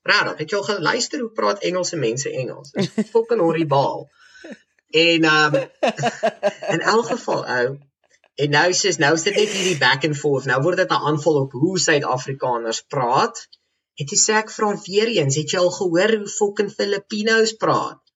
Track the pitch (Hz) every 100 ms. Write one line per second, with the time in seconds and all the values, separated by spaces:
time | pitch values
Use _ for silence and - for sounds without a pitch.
0 | 160 202 131 - 156 202 202 202 - 240
1 | - 302 226 - 208 208 175 180 175 170
2 | 117 127 - - 120 - - - 185 -
3 | 208 226 226 226 165 165 156 139 131 -
4 | - _ - - 330 247 _ _ _ 156
5 | 165 330 160 156 151 147 - _ 262 -
6 | 240 - 220 - - - - 170 165 214
7 | - 240 - - - 123 123 139 - _
8 | _ _ _ - 147 147 175 180 196 165
9 | 143 160 202 208 208 196 185 151 127 135
10 | 160 143 147 135 131 127 160 180 180 127
11 | 139 151 170 143 135 120 170 185 - 151
12 | - 127 139 135 131 113 117 113 - 139
13 | 120 123 226 - - - _ _ _ -
14 | 143 208 - 214 214 - 214 190 - 202
15 | 233 208 139 147 147 190 180 - 185 165
16 | 214 220 202 - 208 208 202 - 202 196
17 | - 214 214 226 220 220 170 120 - -
18 | _